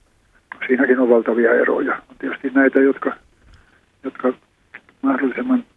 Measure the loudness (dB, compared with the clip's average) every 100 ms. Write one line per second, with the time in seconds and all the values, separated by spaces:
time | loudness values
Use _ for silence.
0 | _ _ _ _ _ -12 -2 0 2 2
1 | 4 2 2 0 2 2 0 0 -2 -6
2 | -10 -14 -12 -8 -4 0 2 4 2 0
3 | -6 -8 _ _ _ -20 _ _ _ _
4 | -14 -4 -4 -4 _ _ _ -20 _ _
5 | -2 0 -2 -4 -2 -2 -2